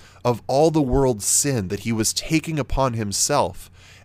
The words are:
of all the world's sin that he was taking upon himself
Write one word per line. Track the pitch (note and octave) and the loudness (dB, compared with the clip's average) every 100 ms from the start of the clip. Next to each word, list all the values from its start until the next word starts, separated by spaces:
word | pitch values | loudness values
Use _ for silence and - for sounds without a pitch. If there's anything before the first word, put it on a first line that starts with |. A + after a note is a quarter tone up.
| - - | -16 -4
of | B2 A2+ - | -2 -2 0
all | C3 D#3+ | 4 4
the | D#3 | 4
world's | C3 C3 C3+ A2 - | 2 2 2 0 0
sin | - C#3+ B2+ F2+ | 0 0 -2 -2
that | G2+ | -4
he | G#2+ | -2
was | A2+ G#2+ | 0 0
taking | - - D#3+ D#3 D#3 | -2 -2 -2 0 -4
upon | B2+ C3+ C3+ | -2 0 0
himself | A2+ G#2 G2 - D3 F#2 F#2+ - - - - | 0 -4 -2 0 2 0 -4 -16 -20 -20 -20